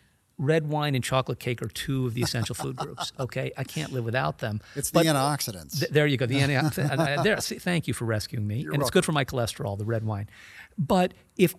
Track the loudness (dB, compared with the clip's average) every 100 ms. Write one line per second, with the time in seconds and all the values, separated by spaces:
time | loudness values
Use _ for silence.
0 | _ _ _ -4 0 2 0 -2 0 0
1 | 2 0 0 -4 -4 -4 -6 -6 -4 -2
2 | -2 0 0 0 -2 -4 -6 -6 -8 -6
3 | -8 -6 -6 -4 -6 -6 -6 -6 -4 -4
4 | 0 0 0 -2 -4 -4 -6 -8 2 4
5 | 4 4 2 0 -4 -6 -8 -4 2 4
6 | 4 2 2 2 4 4 2 2 0 2
7 | 2 2 2 2 -2 -4 0 0 0 -4
8 | 0 -2 -2 -4 -2 -4 -2 0 4 4
9 | 4 0 0 -2 -2 -2 -4 -2 -2 -2
10 | -2 -4 -8 -14 -20 -20 -14 -4 2 4
11 | 2 -2 _ 2 2